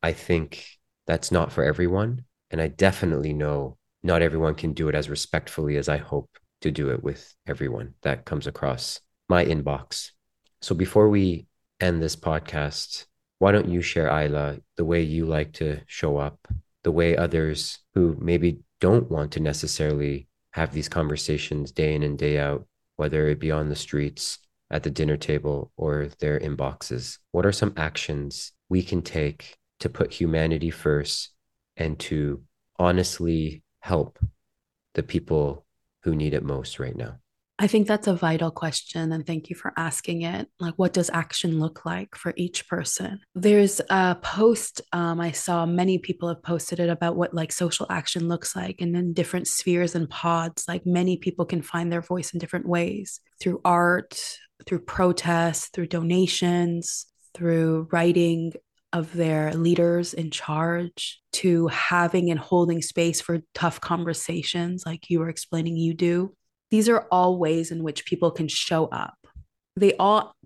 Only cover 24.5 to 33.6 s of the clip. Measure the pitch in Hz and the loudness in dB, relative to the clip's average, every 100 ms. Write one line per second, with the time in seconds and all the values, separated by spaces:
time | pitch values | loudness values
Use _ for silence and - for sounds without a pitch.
24.5 | _ _ 80 80 69 76 76 - 76 73 | _ _ -4 -4 -2 0 0 0 -2 0
25.5 | 71 - - 78 73 73 - 76 76 76 | -4 -6 -6 -2 -2 -4 -4 -2 -2 -2
26.5 | 69 67 71 - 62 62 - _ 85 98 | -4 -4 -6 -8 -8 -8 -16 _ 2 2
27.5 | 101 101 - 78 - - 73 71 - - | 4 0 0 -4 -4 -6 -6 -6 -10 -14
28.5 | _ _ 92 85 90 82 80 76 76 - | _ _ -2 0 -4 -4 -2 -2 -4 -16
29.5 | - _ _ - - - - 85 80 80 | -20 _ _ -8 0 -2 0 0 2 2
30.5 | 80 82 80 80 73 71 - - _ _ | 0 -2 -2 0 0 0 -8 -8 _ _
31.5 | _ _ - 80 73 - 80 73 69 - | _ _ -6 -4 -4 -4 -2 -2 -4 -10
32.5 | _ _ _ 90 90 90 - 85 82 78 | _ _ _ 2 4 0 -2 -2 0 -2
33.5 | 78 | -6